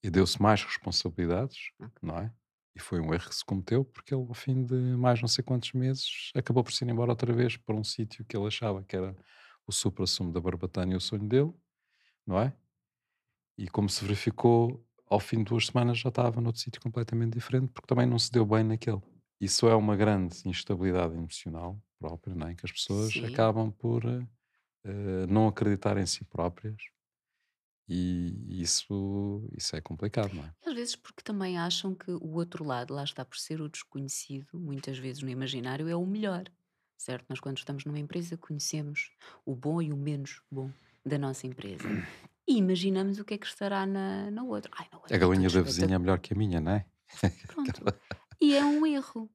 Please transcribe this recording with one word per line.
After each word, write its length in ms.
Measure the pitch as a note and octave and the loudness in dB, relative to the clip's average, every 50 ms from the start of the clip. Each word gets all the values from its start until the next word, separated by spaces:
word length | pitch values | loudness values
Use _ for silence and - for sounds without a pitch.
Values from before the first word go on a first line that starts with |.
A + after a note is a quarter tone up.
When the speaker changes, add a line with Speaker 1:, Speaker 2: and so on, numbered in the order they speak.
Speaker 1:
E 60 | - G2 | -4 4
deu-se 300 | E2 F#2+ F#2+ F2 - - | 6 6 6 6 4 4
mais 220 | G2+ G#2+ G#2+ G2 - | 6 6 6 6 2
responsabilidades, 1040 | - - - - G2+ F2+ - - F2+ E2 - F2 E2 F2 F#2+ B2+ C3+ - - - - _ _ | -2 -6 -6 -4 -2 -2 0 -2 -2 -2 -2 0 2 2 0 0 -4 -6 -12 -14 -16 _ _
Speaker 2:
Ok. 140 | - A2+ _ _ | -16 -16 _ _
Speaker 1:
não 140 | - - - F2 | -8 -6 -6 -4
é? 140 | G2+ A2+ A#2 _ _ _ _ _ _ _ _ | -6 -6 -10 _ _ _ _ _ _ _ _
E 40 | - | -16
foi 200 | - - - F2 | -8 -4 -2 0
um 120 | D#2+ D#2+ | 0 0
erro 160 | D#2 D2 - - | 0 -2 -2 -6
que 60 | - | -8
se 100 | - - | -10 -4
cometeu, 400 | - G2+ F#2+ F2+ - A2 B2+ C3+ | -2 -4 -4 0 2 2 2 2
porque 300 | - _ - - - C#3 | 0 _ -20 -8 -4 -4
ele, 100 | C3 B2+ A#2 | -4 -4 -6
ao 60 | A#2+ | -8
fim 300 | - - C3+ C3 C3 B2+ | -6 -2 0 0 0 2
de 100 | A#2+ C3 | 2 2
mais 460 | B2+ B2 B2+ B2 B2 B2 B2+ B2 A#2 | 2 2 2 2 4 6 4 4 4
não 60 | A#2+ A#2 | 4 0
sei 140 | - - - | 0 0 0
quantos 280 | - B2+ B2 - - | 0 0 0 0 -2
meses, 580 | - B2+ B2+ C3 C3 C3 - - - - - - - | -2 0 0 0 0 0 -4 -6 -6 -8 -10 -4 -4
acabou 280 | B2+ A#2+ - A#2+ B2+ - | -4 0 2 2 2 2
por 80 | - | 2
se 120 | - - C3 | -2 -4 -2
ir 40 | A#2+ | 0
embora 220 | A#2+ A2+ A#2+ A#2+ | 0 0 2 2
outra 220 | A#2+ A#2 - A#2+ | 2 0 2 0
vez 240 | A#2+ A#2 B2 A#2+ - | 2 2 2 2 0
para 180 | - _ - A2 | -4 _ -4 -2
um 80 | G#2+ G#2+ | -2 -2
sítio 400 | - - - A2 G#2+ - - A2+ | -4 -4 -4 -6 -6 -6 -14 -12
que 120 | - - | -6 -4
ele 100 | G#2+ G2+ | -2 -2
achava 360 | G#2+ G#2 - - G#2+ G2 F#2+ G2 | -2 -2 -2 -2 -2 -2 -2 -6
que 100 | - - | -6 -4
era 180 | F#2 F#2 F#2+ F#2+ F2+ - _ - - - - - _ _ | -4 -4 -4 -6 -12 -18 _ -20 -20 -20 -20 -20 _ _
o 60 | - | -6
suprassumo 600 | G2 - - G2+ F2+ - F#2+ F2+ - - F#2+ F2 | -4 0 0 0 0 2 -2 0 0 -2 -2 -2
da 80 | E2 F2+ | -2 -2
barbatana 520 | E2+ F#2 F2+ F2+ F#2+ F#2 - G2 F2+ F#2 F#2 | -2 -2 -4 -2 -6 -4 -2 -2 0 0 0
e 20 | |
o 40 | F2+ | 0
sonho 260 | - - A2+ G2+ G#2 G#2 | -2 -2 -4 -4 -2 4
dele, 240 | A#2 C3 C#3+ D#3+ E3+ _ _ _ _ _ _ _ _ _ _ _ _ _ _ | 4 4 4 4 -2 _ _ _ _ _ _ _ _ _ _ _ _ _ _
não 120 | - F#2 F#2+ | 0 2 2
é? 120 | A2+ C#3 C3 _ _ _ _ _ _ _ _ _ _ _ _ _ _ _ _ _ _ _ _ - | 2 2 -2 _ _ _ _ _ _ _ _ _ _ _ _ _ _ _ _ _ _ _ _ -10
E 100 | - F2+ | -8 -4
como 200 | - - G#2 G2 | 0 0 0 0
se 160 | - - G#2+ | 0 -2 -2
verificou, 800 | G2 G#2 G2+ - A2+ - - - A#2+ A#2 A#2 A#2 A#2 - - - _ _ _ _ _ | -2 -2 0 0 -2 -2 4 6 6 8 8 6 4 0 -6 -12 _ _ _ _ _
ao 100 | G2+ A2 | 2 2
fim 200 | - - - A2+ | 2 2 0 0
de 60 | A2 | 0
duas 200 | G2+ A#2 A2+ A2+ | 2 0 0 0
semanas 320 | - - B2 A#2+ A#2+ A#2+ A#2 | 2 2 2 4 4 2 2
já 120 | - B2+ | 0 -2
estava 300 | A#2+ - A#2+ A#2+ A2+ A#2+ | 0 2 0 2 2 0
noutro 200 | A#2 A#2 A2+ - | -2 -2 -2 -4
sítio 180 | - A#2+ - - | -6 -8 -8 -6
completamente 520 | - A#2+ A2 A#2+ A2+ G#2+ A#2 A2+ A#2 A2+ A2+ | -8 -6 -4 -4 -4 -2 0 0 0 0 -2
diferente, 380 | B2 - - B2+ C3 C3 C3 | -4 -4 0 0 0 0 0
porque 160 | - - - - | -4 -10 -2 0
também 180 | C3 A#2+ B2 | 2 4 4
não 140 | B2 A#2+ A#2 | 4 4 2
se 100 | - - | 0 4
deu 160 | - A#2+ A2 | 4 4 6
bem 160 | G#2 A2 A2 | 6 6 4
naquele. 400 | A2 A2 A2 A2 - A#2 G#2+ G2 - _ _ - _ _ _ _ | 6 4 2 0 0 -2 -2 -2 -4 _ _ -20 _ _ _ _
Isso 260 | G2+ F#2+ - - - A2+ | -2 0 2 6 8 8
é 60 | A2+ | 8
uma 220 | A2 G#2 G#2+ G#2 | 8 6 4 4
grande 400 | F#2+ G#2+ G#2+ G#2 G2 F#2 F2 - - - | 6 6 6 6 4 2 0 -4 -4 -4
instabilidade 680 | F#2 E2+ - - - G#2 E2 F#2 F#2+ F2+ F2+ F2 E2 E2 | -4 -4 -4 -2 -2 -2 0 2 2 4 4 2 2 0
emocional 600 | E2+ E2 E2 - - - - E2 E2 F2 F2 F#2 G#2 _ _ _ _ | -4 -6 -8 -8 -10 -10 -8 -8 -8 -8 -8 -10 -10 _ _ _ _
própria, 380 | - D#2+ E2 E2 _ - F#2 | -10 -10 -10 -8 _ -8 -8
não 100 | E2+ D#2+ | -6 -6
é? 80 | E2 F2+ | -6 -8
Que 100 | F2+ - | -10 -10
as 60 | G2 | -10
pessoas 420 | - - - - G2 G#2 G#2+ A2 | -6 -6 -4 -2 0 0 0 0
Speaker 2:
Sim. 140 | A2 A2+ A#2 | -2 -4 -4
Speaker 1:
acabam 460 | A#2 B2 A#2+ A2+ A2 G#2+ A2 A2 A2 | -2 2 4 4 4 4 2 0 -2
por, 320 | G#2 _ - A#2 A#2 A#2+ A2+ | -4 _ -2 0 0 0 0
eh, 1200 | A#2 B2 B2 B2 A#2+ _ _ _ _ _ _ _ _ _ _ _ G2+ F#2+ G2+ G2+ G2 F#2 F#2 F#2 F2+ | -2 -2 -4 -6 -10 _ _ _ _ _ _ _ _ _ _ _ -8 -8 -6 -4 -2 -2 -2 0 4
não 200 | G2 G#2+ A2 A2 | 4 6 6 6
acreditar 480 | G2+ - - G#2 G#2 F#2+ - G#2 G2+ G2 | 4 2 2 2 2 2 2 2 2 2
em 80 | F#2+ | 2
si 180 | E2+ - - - | 0 -2 -6 -6
próprias. 560 | _ - - E2+ F2+ F2 - - A2 A2 G#2+ - - _ _ _ _ _ _ _ _ _ _ _ _ _ _ _ _ _ _ _ - | _ -4 -2 -2 -2 -2 -4 -10 -10 -10 -10 -14 -20 _ _ _ _ _ _ _ _ _ _ _ _ _ _ _ _ _ _ _ -4
E 680 | E2+ F2+ F2+ F2+ F2+ F2 F2 F2 F#2 G#2 A2+ - F2+ F#2 | -2 0 0 0 0 0 -2 -2 -4 -8 -10 -8 -6 -4
isso, 880 | E2+ E2 - - - _ G2+ G2 G2 G2 G2 G2+ G2+ G2+ G2+ G2+ A2 - - | -2 0 -2 -2 -2 _ -4 -4 -2 -2 -2 -2 -4 -4 -4 -6 -8 -10 -10
isso 180 | - - - - | -8 -6 -6 -6
é 60 | D#2+ | -6
complicado, 520 | D#2+ - E2 D#2 G#2+ G#2 - A#2+ G#2+ G2 | -8 -8 -8 -4 -4 -2 0 -2 -2 -2
não 120 | F#2+ E2 D2 | -4 -8 -12
é? 100 | D#2+ E2 _ _ | -12 -16 _ _
Speaker 2:
Às 100 | E4+ C#4+ | -8 -6
vezes 200 | A#3+ A#3+ A#3+ - | -6 -6 -6 -8
porque 260 | - _ - - - - | -10 _ -20 -20 -16 -10
também 340 | - G#3+ G3+ F#3+ F#3 F3+ F3 | -6 -4 -4 -2 -2 -2 -2
acham 340 | E3+ F3 F3 - - G3 | -2 -2 -2 -2 -4 -4
que 180 | F#3+ F#3 - - | -6 -6 -6 -8
o 220 | F3+ E3 - D#3+ D#3 | -8 -6 -6 -6 -4
outro 300 | E3+ E3+ E3+ - E3+ D#3 | -4 -4 -4 -6 -8 -4
lado, 300 | D3 B2+ B2 B2 B2+ C3+ | -4 -4 -4 -4 -6 -6
lá 80 | C#3+ | -6
está, 220 | C#3 C#3 - - B2+ | -6 -6 -6 -8 -12
por 120 | _ - | _ -10
ser 240 | - - - D#3+ D#3+ | -12 -8 -8 -6 -6
o 80 | D#3 D3 | -6 -8
desconhecido, 920 | D3 - - _ _ C#3 C#3 C3 C3 - - - C#3+ C3+ C#3 _ - E3+ | -10 -12 -16 _ _ -8 -8 -6 -8 -8 -8 -10 -10 -12 -12 _ -12 -10
muitas 360 | F3 D3+ C#3 C3+ C#3 C3+ C3+ | -8 -6 -8 -8 -8 -8 -8
vezes 260 | B2+ B2+ C3 B2+ C#3+ | -8 -8 -8 -8 -6
no 60 | C3+ C3 | -6 -6
imaginário, 600 | B2 B2+ C3 B2+ C#3 B2+ A#2 B2+ C3 C#3 D#3 E3 | -4 -4 -4 -4 -4 -4 -4 -6 -4 -4 -4 -2
é 80 | E3+ | -2
o 100 | E3+ F3+ | -2 -2
melhor, 380 | F#3+ G3+ G#3+ G#3+ G3+ F#3 F3 F#3 - _ _ _ _ _ _ _ _ _ | -2 -2 -2 -2 -2 -2 -4 -8 -12 _ _ _ _ _ _ _ _ _
certo? 300 | _ - - B2+ B2 - _ | _ -8 -8 -8 -8 -8 _
Nós 120 | C3+ B2+ | -10 -8
quando 180 | - C#3 C3+ C3 | -6 -8 -8 -8
estamos 260 | - - C#3 C#3 C#3 | -6 -8 -8 -8 -6
numa 140 | D3+ D3 D3 | -6 -6 -6
empresa 380 | D3 D3 - F3 E3+ E3+ E3+ | -6 -6 -6 -6 -6 -6 -8
conhecemos 760 | E3 - - D#3 D3 - - - D#3 D3 D3 D3 - - - _ _ - - - - _ | -12 -8 -8 -6 -6 -4 -4 -4 -4 -6 -4 -4 -6 -6 -8 _ _ -20 -20 -20 -14 _
o 120 | - C3+ | -8 -8
bom 260 | B2 B2+ D3 D#3+ E3+ | -4 -2 -2 0 0
e 100 | E3 D3+ | 0 0
o 40 | D3 | -2
menos 440 | C#3 C#3+ D3+ D3 C#3+ C3+ - - - _ _ | -2 -2 -2 -2 -4 -6 -8 -12 -18 _ _
bom 200 | C#3+ C3+ C3 C3+ C3+ _ _ _ _ _ _ | -8 -8 -8 -8 -10 _ _ _ _ _ _
da 140 | - D3 C#3+ | -2 0 0
nossa 280 | C#3+ C3+ C3 - - | 0 -2 -4 -4 -8
empresa. 380 | C3 B2 - - G2+ F#2+ - - | -10 -10 -10 -10 -10 -10 -8 -4
Speaker 1:
<clears throat> 460 | F#2 G#2 - - - - - - - _ _ _ - | -4 -4 -4 -4 -8 -14 -18 -20 -20 _ _ _ 4
Speaker 2:
E 80 | C#4 | 4
imaginamos 640 | A3+ F#3+ F#3 F#3 F3 F3+ G3 F#3+ F#3+ F#3+ G3 G3 G#3 | 6 6 6 4 4 2 2 2 2 2 0 -2 -2
o 40 | G#3 | -4
que 100 | - G#3+ | -6 -8
é 40 | G#3 | -6
que 80 | - | -6
estará 400 | - - - G#3 G3 G3 G3 F#3+ | -10 -8 -4 -4 -2 -2 0 -2
na, 420 | G3 G3 G3 F#3+ G3 F#3+ G3 G3+ G3+ | -2 -2 -2 -2 -2 -4 -4 -4 -6
na 140 | G#3 A3 | -6 -6
outra. 300 | B3+ B3+ A3 - - - - | -6 -6 -6 -6 -8 -10 -12
Ai, 80 | - - - | -14 -14 -14
na 80 | - - | -16 -20
outra 160 | - - A#2 | -4 0 4
Speaker 1:
A 40 | F#2+ | 6
galinha 260 | F2+ F2+ F#2 F#2+ F#2 | 8 8 8 8 6
Speaker 2:
está 140 | F#2 E2 F#2 | 6 6 6
Speaker 1:
da 40 | F2 | 4
vizinha 300 | D#2+ D#2+ E2+ F#2 F#2 F#2+ | 4 2 2 2 4 4
é 40 | F#2 | 4
melhor 180 | F2 F#2 F#2+ F2+ | 4 4 2 2
que 140 | - - | 0 -2
a 40 | G2+ | 0
minha, 240 | G2 G#2+ G2+ F2+ E2+ | 0 0 2 2 0
não 120 | D#2 E2+ | 2 2
é? 120 | G2+ G#2 F#2+ _ _ _ _ _ - - - F#2 - - - | 0 0 0 _ _ _ _ _ -6 0 0 0 0 0 -18
Speaker 2:
Pronto. 380 | - - D#4+ C#4+ C4 - - - - - - _ _ - - _ _ - _ | -10 -6 -4 -4 -4 -4 -2 -2 -4 -4 -4 _ _ -16 -16 _ _ 0 _
E 160 | D#4+ D4 C#4+ | 6 6 6
é 80 | C#4 C#4+ | 6 6
um 200 | D4 D4 D4+ D#4 | 4 4 4 2
erro 460 | D#4+ D4 C#4 C4 - - A3+ A3 G#3+ | 2 2 0 -4 -6 -10 -12 -12 -12